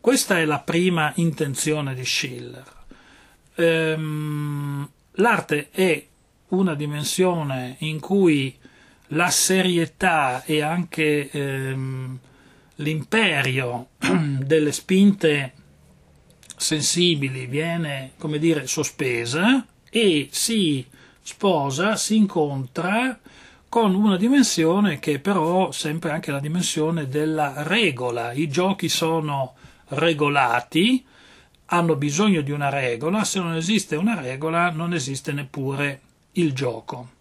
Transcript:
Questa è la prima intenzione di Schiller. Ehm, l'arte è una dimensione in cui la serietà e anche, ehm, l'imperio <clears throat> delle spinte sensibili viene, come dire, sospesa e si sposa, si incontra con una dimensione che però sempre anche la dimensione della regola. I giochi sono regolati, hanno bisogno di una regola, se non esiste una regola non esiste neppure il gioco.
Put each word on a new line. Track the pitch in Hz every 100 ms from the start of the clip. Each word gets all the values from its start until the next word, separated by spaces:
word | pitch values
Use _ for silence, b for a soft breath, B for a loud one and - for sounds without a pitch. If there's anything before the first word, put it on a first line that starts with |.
Questa | - 262 - 185
è |
la | 160 147
prima | - 165 185 170 151 -
intenzione | 170 143 151 135 156 151 143
di | 131
Schiller. | 127 - 135 123 123 120 - - - B B B B B _ -
Ehm, | 170 165 160 156 156 151 151 147 147 143 143 143 143 _ _
l'arte | - 220 214 - 147 -
è | - 185 143 - _ _ _ _
una | 185 190
dimensione | 147 147 147 143 - 185 170 147 131 127 127
in | 156 156
cui | - 202 185 147 135 - b b b b b
la | 151 175
serietà | - - 190 185 175 160 _ 190 160 135 127
e | - 151
anche, | 151 175 170 - 151 147 135
ehm, | 147 139 135 131 135 131 131 131 127 b b b b b _
l'imperio | 147 156 - 220 214 151 135 131 127 120 123 _
<clears throat> |
delle | - 185 151 139 135 160 151
spinte | 139 - 185 202 196 170 147 131 - - _ _ _ _ _ _ _ - -
sensibili | - 156 135 175 175 156 135 131 127
viene, | 143 160 170 160 139 131 -
come | 156 151
dire, | 165 156 131
sospesa | - 147 - 131 120 117 143 202 262 - _ _
e | 226 214 156 139
si | - - 226 175 139 127 B B B
sposa, | - - 202 165 139 135 190 208
si | - 220
incontra | 196 175 147 139 131 - 170 214 262 240 B B B B _
con | 233 220
una | 185 214 185
dimensione | 220 285 247 - 160 190 208 147
che | - 143
però | 165 196 160 180 185
sempre | - 156 156 165
anche | 151 160
la | 139
dimensione | 147 170 165 - 156 170 143
della | 143 156 156 143 131
regola. | 123 196 208 127 123 120 117
I | 127 160
giochi | 139 185 196 170
sono | - 165 160 156 139 131 - B B _
regolati, | 139 165 151 147 143 123 120 - 160 202 254 - b b b b b _
hanno | 175 170 151
bisogno | 143 143 214 175
di | 139
una | 147 143
regola, | 139 127 117 147 208
se | 196 -
non | 175
esiste | 165 165 220 - 151
una | 196 214
regola | 131 131 156 165 175
non | 156 170
esiste | 175 131 135 -
neppure | 143 135 - 135 139 143 135 _ _ _
il | - 165
gioco. | 131 131 113 - 123 123 _